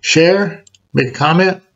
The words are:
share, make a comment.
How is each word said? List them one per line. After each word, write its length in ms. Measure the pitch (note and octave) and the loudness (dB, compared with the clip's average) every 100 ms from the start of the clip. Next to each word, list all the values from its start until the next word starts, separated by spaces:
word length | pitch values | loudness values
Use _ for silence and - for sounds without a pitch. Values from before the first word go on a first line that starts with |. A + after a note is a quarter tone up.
share, 600 | - D#3 E3 G3 G3 - _ _ _ | -2 2 2 2 -2 -8 _ _ _
make 160 | C#3 B2 | -4 -4
a 20 | |
comment. 540 | - D3 E3 F#3+ F#3 _ | -4 -2 0 0 -2 _